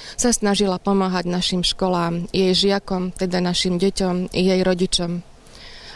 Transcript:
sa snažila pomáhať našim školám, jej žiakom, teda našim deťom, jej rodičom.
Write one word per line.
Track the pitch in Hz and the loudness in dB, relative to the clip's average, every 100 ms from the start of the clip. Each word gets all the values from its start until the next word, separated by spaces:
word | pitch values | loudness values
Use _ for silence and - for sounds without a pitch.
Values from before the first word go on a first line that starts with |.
| - | -12
sa | - 240 | -2 0
snažila | 220 202 202 202 180 | 2 2 2 2 0
pomáhať | - 196 185 180 175 | 2 2 2 0 -2
našim | 180 - 185 170 | -2 -2 -2 -2
školám, | - 185 175 170 170 175 | 0 0 0 0 -2 -2
jej | 175 185 | 0 2
žiakom, | 185 202 196 - 185 180 | 4 2 0 -2 -4 -4
teda | - 185 180 | -4 -2 0
našim | 180 175 185 | 0 0 0
deťom, | 175 196 - 185 180 185 | 2 0 0 0 0 -2
jej | - 185 185 | 0 2 4
rodičom. | 185 180 185 - 170 175 - - - - - - - | 2 2 0 0 -2 -6 -10 -18 -20 -20 -20 -20 -20